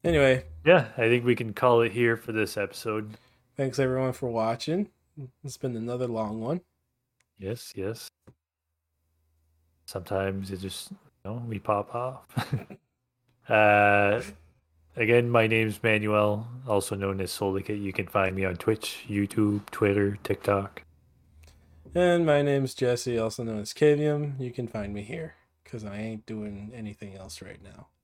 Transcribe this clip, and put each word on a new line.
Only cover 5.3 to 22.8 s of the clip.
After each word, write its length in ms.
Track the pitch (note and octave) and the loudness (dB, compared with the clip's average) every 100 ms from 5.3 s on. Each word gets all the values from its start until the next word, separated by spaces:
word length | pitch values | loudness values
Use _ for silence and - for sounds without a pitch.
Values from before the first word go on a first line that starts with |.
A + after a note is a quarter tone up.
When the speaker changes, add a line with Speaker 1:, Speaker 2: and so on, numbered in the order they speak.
| _ | _
Speaker 1:
It's 120 | C#3 - | -16 -8
been 200 | C3 A#2 | -6 -6
another 300 | A#2 B2 B2+ | -6 -4 -4
long 340 | A2+ G#2+ A2 | -4 -4 -4
one. 200 | A2+ F3 _ _ _ _ _ _ _ _ | -4 -6 _ _ _ _ _ _ _ _
Speaker 2:
Yes, 340 | G2 A#2 - | -10 -10 -10
yes. 340 | - F#2+ A#2 - _ - _ _ _ _ _ _ _ _ _ _ _ _ _ _ _ - | -8 -8 -8 -14 _ -20 _ _ _ _ _ _ _ _ _ _ _ _ _ _ _ -12
Sometimes 640 | G2 F2 F#2+ G2 G2 F#2+ | -10 -4 -2 -2 -4 -8
it 80 | F#2+ | -8
just, 320 | F#2+ - - | -8 -10 -14
you 60 | G3+ _ _ | -18 _ _
know, 180 | F#2+ A#2 A#2 | -12 -10 -8
we 120 | G#2 | -6
pop 340 | - G#2 G#2 | -2 -2 -2
off. 300 | A#2+ B2+ - _ - - B2 | -6 -6 -10 _ -8 -4 -6
<laughs> 60 | - - _ _ _ _ _ _ - | -8 -20 _ _ _ _ _ _ 2
Uh, 760 | A2 G#2+ G#2 G#2 G2+ G2+ A2 - - _ _ _ _ _ | 6 8 8 6 6 4 0 -4 -16 _ _ _ _ _
again, 340 | - A2+ A#2+ A#2+ | -2 4 4 6
my 200 | A#2 A2 | 4 4
name's 340 | A2+ A2 G#2 | 2 0 0
Manuel, 640 | A#2 G#2+ G#2+ G#2+ G#2 G#2 A2+ B2 C3 | 2 2 2 2 2 0 -6 -12 0
also 260 | G2+ - | 0 0
known 260 | G2 G2 G2 | -4 -4 -4
as 120 | F#2 | -6
Solikit. 500 | - G2 F#2+ F#2+ G#2 | -4 -2 -2 -4 -6
You 100 | G2 | -4
can 140 | F#2+ F#2 | -6 -2
find 300 | G#2 F#2+ F#2+ | 0 0 0
me 80 | |
on 100 | F#2+ | -2
Twitch, 500 | F2 - G#2+ - - - | -2 -2 -2 -4 -10 -4
YouTube, 600 | G#2 G2 - G#2+ G#2 - | -2 0 2 2 0 -6
Twitter, 440 | - G#2+ G2+ G2+ G2+ | 0 2 4 2 -2
TikTok. 600 | - G2+ - G2+ G2 - - _ _ _ _ _ - _ _ - - | -4 -2 0 0 -2 -12 -20 _ _ _ _ _ -20 _ _ -20 -6
Speaker 1:
And 320 | F3 F3+ F3 | 2 4 4
my 160 | E3 D3 | 4 4
name's 320 | C#3+ C#3 C3 | 4 2 0
Jesse, 460 | - | 0